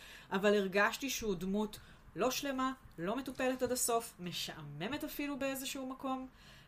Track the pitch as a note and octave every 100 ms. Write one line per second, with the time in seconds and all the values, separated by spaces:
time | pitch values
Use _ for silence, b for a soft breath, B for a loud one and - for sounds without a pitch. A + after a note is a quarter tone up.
0 | B B B G3 G#3 G#3 F#3+ G3 A3 -
1 | C4+ - A3 E3+ F#3+ G3+ G#3 - B B
2 | B D#3+ B3 - C#4 C4 C4 C4 - -
3 | F3 B3+ C4+ B3+ B3+ B3+ B3 B3 - A#3
4 | A#3 - F3 - - D#3+ D3 C#3+ G#3 D4
5 | D4 - D4 C#4 C4+ C4 C4+ C#4 C4 C4
6 | C4 C4 C4 B B B